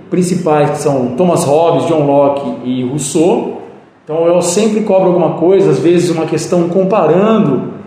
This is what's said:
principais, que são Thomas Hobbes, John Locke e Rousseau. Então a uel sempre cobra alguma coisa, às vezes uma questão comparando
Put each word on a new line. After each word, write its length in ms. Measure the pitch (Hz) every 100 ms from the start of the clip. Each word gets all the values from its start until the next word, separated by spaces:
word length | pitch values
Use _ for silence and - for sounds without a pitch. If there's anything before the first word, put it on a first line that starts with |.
| -
principais, 600 | 165 175 175 160 151 143
que 80 | 143
são 300 | 151 135 123
Thomas 360 | 123 180 160
Hobbes, 440 | - 147 170 - -
John 180 | 160 143
Locke 440 | 139 143 - 123 123
e 200 | 127 127
Rousseau. 760 | 127 147 - 170 170 240 - - - - - _
Então 140 | - 156
a 40 |
uel 180 | 170 175
sempre 400 | 175 208 220 214
cobra 280 | - 190 185
alguma 240 | 175 160
coisa, 360 | - 160 190 156
às 80 | 151
vezes 300 | 151 175 156
uma 160 | 160
questão 460 | 160 151 - 180 170
comparando 1040 | 180 185 214 156 175 208 220 147 123 - -